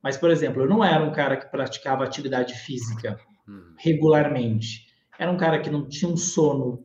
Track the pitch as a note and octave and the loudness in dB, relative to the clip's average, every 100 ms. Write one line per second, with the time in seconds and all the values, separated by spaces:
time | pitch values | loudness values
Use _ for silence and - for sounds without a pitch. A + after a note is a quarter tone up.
0 | C#3 C3+ E3+ D#3+ C#3 A#2+ C3+ G#3+ G3 D#3 | -4 0 2 4 2 0 2 4 4 4
1 | D3+ - C#3 C3 - C#3 C3 - C#3 C3 | 2 0 0 -2 -4 -6 -6 -6 -4 -2
2 | C3+ D3 C#3 C3 B2 - - B2 A2+ A2 | -2 -4 -4 -2 -4 -6 -10 -8 -8 -8
3 | A2 G2+ _ _ - G2+ F2 - E3 D3+ | -8 -10 _ _ -20 -20 -20 -4 0 4
4 | D#3 D3+ C#3+ C3+ A#2 A2 - - _ _ | 6 6 4 0 0 -2 -4 -12 _ _
5 | _ - F3 F3 E3 D3+ D3 D3 C3+ - | _ -6 -2 2 2 0 0 -4 -6 -4
6 | F3 E3 - - D3+ C3+ B2+ A#2+ | -2 -2 -2 2 2 2 -4 -6